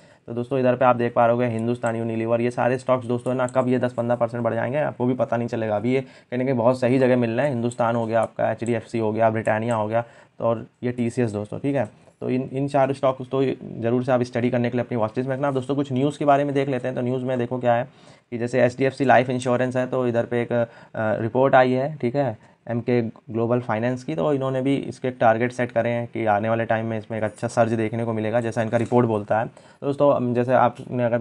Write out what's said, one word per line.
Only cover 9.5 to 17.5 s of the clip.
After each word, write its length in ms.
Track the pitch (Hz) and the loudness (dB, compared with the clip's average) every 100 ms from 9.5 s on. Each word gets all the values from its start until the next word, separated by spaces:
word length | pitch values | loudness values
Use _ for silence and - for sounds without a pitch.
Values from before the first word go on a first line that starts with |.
| 110 113 | 0 0
हो 120 | 113 107 | -2 0
गया, 160 | 113 120 - - - | -2 -4 -10 -20 -4
तो 60 | |
और 220 | 117 117 123 _ | -2 -2 -4 _
ये 100 | 123 | -6
टीसीएस 400 | 123 117 123 117 | -2 -2 0 -2
दोस्तों, 260 | 104 104 110 | -2 -6 -6
ठीक 180 | 135 139 | -2 -2
है। 300 | 107 - - _ | -4 -8 -20 _
तो 100 | 123 | -4
इन, 180 | 127 131 | -2 -2
इन 160 | 131 143 | -4 -2
चार 240 | 143 135 | 2 2
स्टॉक्स 360 | 135 135 131 127 | 2 0 -2 -4
तो 140 | 135 135 - 104 90 | 0 0 -2 -8 -6
ज़रूर 220 | 113 123 | 0 0
से 80 | 123 | 2
आप 100 | 123 | 0
स्टडी 280 | 123 120 123 | 0 0 0
करने 200 | 123 120 | 0 0
के 60 | 123 | -2
लिए 80 | |
अपनी 120 | 117 120 | -2 -2
वॉच 200 | 107 123 | -2 -2
लिस्ट 120 | 127 | -4
में 80 | 131 | -2
रखना। 120 | 143 | -2
आप 60 | |
दोस्तों, 200 | 135 127 | -2 -2
कुछ 180 | 143 139 | -2 -2
न्यूज़ 260 | 123 143 147 | 0 -2 0
के 60 | |
बारे 200 | 147 139 | 2 4
में 100 | 147 | 2
देख 140 | 139 139 | 0 -2
लेते 200 | 127 127 | -2 -4
हैं। 60 | |
तो 80 | 127 | -4
न्यूज़ 220 | 123 127 | -2 -2
में 140 | 127 127 | -2 -2
देखो 200 | 120 | -2